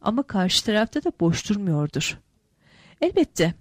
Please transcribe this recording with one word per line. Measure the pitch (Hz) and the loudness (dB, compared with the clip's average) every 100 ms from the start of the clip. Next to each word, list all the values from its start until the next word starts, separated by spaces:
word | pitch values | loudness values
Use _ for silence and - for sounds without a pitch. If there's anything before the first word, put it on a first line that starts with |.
ama | - 233 | -2 -2
karşı | 277 196 185 - | -2 0 0 0
tarafta | - 214 226 294 | 0 0 0 -2
da | 349 - | -4 0
boş | 170 165 - | 0 0 -2
durmuyordur. | 202 196 147 147 143 - - _ _ _ _ _ _ - _ | -2 0 0 0 -2 -6 -8 _ _ _ _ _ _ -20 _
Elbette. | 339 381 311 - 165 165 | 0 2 0 2 -2 -2